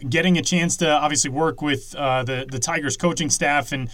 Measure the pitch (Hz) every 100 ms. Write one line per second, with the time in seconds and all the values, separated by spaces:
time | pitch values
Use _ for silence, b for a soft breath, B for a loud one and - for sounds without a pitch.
0 | 139 165 175 175 - 180 165 - 165 151
1 | 147 147 147 135 160 156 151 139 - 180
2 | 139 127 127 131 135 131 135 165 143 127
3 | 175 156 151 - 151 143 127 139 123